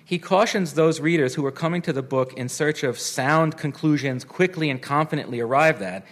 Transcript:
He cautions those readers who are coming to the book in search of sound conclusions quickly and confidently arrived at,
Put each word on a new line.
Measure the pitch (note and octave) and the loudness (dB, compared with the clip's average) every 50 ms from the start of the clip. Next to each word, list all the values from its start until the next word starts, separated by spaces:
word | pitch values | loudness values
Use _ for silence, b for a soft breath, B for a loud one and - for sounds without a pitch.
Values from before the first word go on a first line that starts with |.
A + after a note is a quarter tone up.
| B | B
He | - F3+ E3 | -4 -4 -4
cautions | - - F#3+ F#3+ A3 A3 - G#3 F3+ D3+ C#3 | 0 2 2 4 4 2 2 0 -2 0 2
those | D#3+ D#3+ D#3+ D#3 C#3 | 2 2 2 2 2
readers | C#3+ E3 E3+ E3 C#3 B2+ - | 0 2 2 2 2 0 0
who | D#3+ C#3+ | -2 -2
are | C#3 | -4
coming | C3 - E3 D#3+ E3+ F3 | -4 -4 -4 -2 -2 -2
to | E3 F3 | -2 -2
the | C#3 C3+ | -4 -4
book | B2+ B2+ C3+ C3 B2+ B2+ - | -4 -2 0 0 0 -2 -4
in | C3 B2 B2 | -8 -8 -8
search | - - D#3 D3+ D3+ - | -4 0 0 0 0 0
of | D3 C3 A#2 - | -2 -2 -2 -4
sound | - - - - B2+ C#3 D#3 D#3+ D#3+ D#3 - | -6 -6 -4 -2 0 2 4 4 2 2 0
conclusions | - - C#3+ B2+ - - D#3 D3+ C#3 C3 C#3 B2+ B2+ - | -4 -6 -8 -4 0 2 2 2 2 0 -2 -4 -4 -8
quickly | - - - F3+ F3+ F#3 E3 D#3+ D3 | -8 -2 0 0 0 0 -2 -2 -2
and | C3 B2+ | -2 -4
confidently | - - C#3+ D3 D#3 D3+ D#3+ D3 - - B2 A#2 | -4 -2 0 0 0 0 -2 -6 -6 -6 -6 -4
arrived | A#2 A2+ C3 C#3 D#3+ D#3+ D3+ A2 | -2 0 4 4 6 4 4 2
at, | G2 F#2 F2+ G2 B B | -4 -6 -8 -8 B B